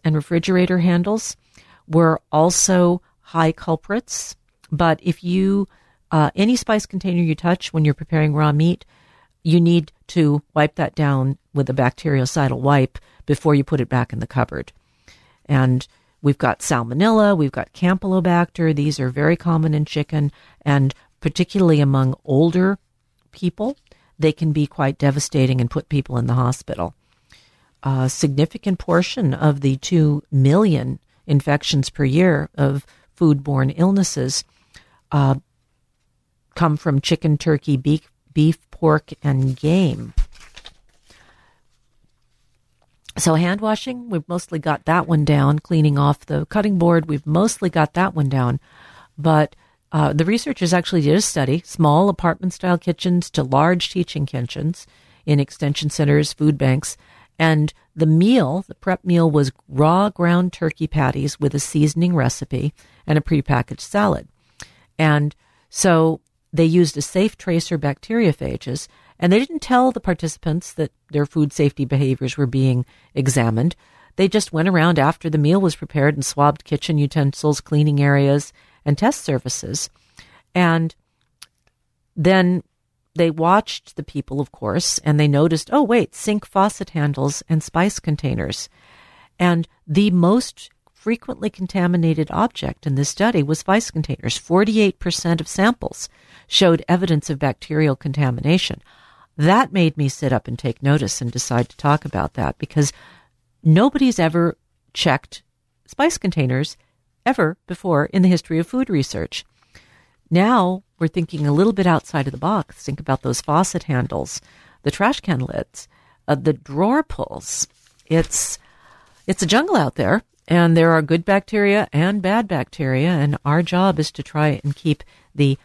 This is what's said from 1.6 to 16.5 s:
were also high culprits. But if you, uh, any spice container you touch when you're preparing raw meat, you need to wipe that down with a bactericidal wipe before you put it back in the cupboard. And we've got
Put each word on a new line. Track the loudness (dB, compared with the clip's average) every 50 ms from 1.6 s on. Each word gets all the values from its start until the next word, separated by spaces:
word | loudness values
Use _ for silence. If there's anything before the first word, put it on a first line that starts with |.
| _ _ _ _ _ 0
were | 2 4 4 4 2 0 -2 _
also | 0 2 2 2 2 0 0 2 2 4 4 2 2 -2 -6 _ _ _
high | _ -6 -2 0 0 0
culprits. | 0 -2 -4 -4 -4 -4 -4 -6 -6 -6 -6 -8 -10 -12 -12 -14 -16 -20 _ _ _ _ _ _
But | -2 0 2 2 0 0 -2
if | -4 -4 -4 -4
you, | -2 0 0 2 2 0 0 -2 -4 _ _ _ _ _ _ _ _ 2
uh, | 2 2 2 2
any | 0 0 2 0
spice | 0 0 -2 -2 -2 -2
container | -4 -8 -6 -4 -2 0 0
you | 0 0 0
touch | -2 0 -2 -2 -2 -4 -4 -2
when | 0 2
you're | 2 0
preparing | -2 -4 -4 -2 0 0 0 0
raw | 0 0 2 2
meat, | 2 2 2 0 -2 -6 _ _ _ _ _ _ _ _ _ _ _ 0
you | 2 4 4
need | 4 4 4 2 0 -2 _ _ _
to | -6 -2 0 2 2 2 0 -4 _ _
wipe | 0 0 0 0
that | -4 -6 -4 -2
down | -2 0 0 0 0 0 -2 -4 -6 _ _ -4
with | -2 -2 -2
a | 0
bactericidal | 0 0 0 -2 -2 -4 -2 0 0 0 0 0 -2 0 0 -2 -2
wipe | 0 2 2 2 2 0 -4 -12 -20 _ _ _ -4
before | -4 -4 0 2 2 2
you | 2 2
put | 0 -2 -4
it | -2 -2
back | -2 -2 -4 -4 -6
in | -8
the | -10
cupboard. | -6 -4 -4 -4 -2 -4 -10 -12 -12 -18 _ _ _ _ _ _ -20 -20 _ _ _ _ _ _
And | -2 0 2 2 2 0 0 -2 -8 _ _ _ _ _ _ -2
we've | -2 0 0
got | 0 -2